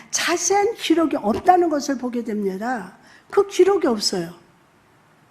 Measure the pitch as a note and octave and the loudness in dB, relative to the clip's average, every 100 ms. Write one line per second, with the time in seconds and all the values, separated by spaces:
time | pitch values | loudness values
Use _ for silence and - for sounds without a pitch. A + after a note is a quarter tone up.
0 | - - - E4+ - G4 G#4 A4 - E4 | -8 -4 -2 -2 0 2 2 -2 0 2
1 | D#4+ C#4 G#3 G#3+ - F4+ F4 D4 C#4 B3+ | 2 0 -2 2 4 4 4 0 -4 -6
2 | B3 A#3+ A3+ G#3 G3 F#3 A3+ B3+ F#3 - | -6 -6 -6 -4 -4 -4 -6 -6 -10 -18
3 | - - _ - G4 - F#4 G4 D#4+ A3 | -20 -20 _ 0 0 4 4 4 2 0
4 | - F#3+ E3+ E3+ - _ _ _ _ _ | -2 -4 -6 -12 -20 _ _ _ _ _
5 | _ _ _ | _ _ _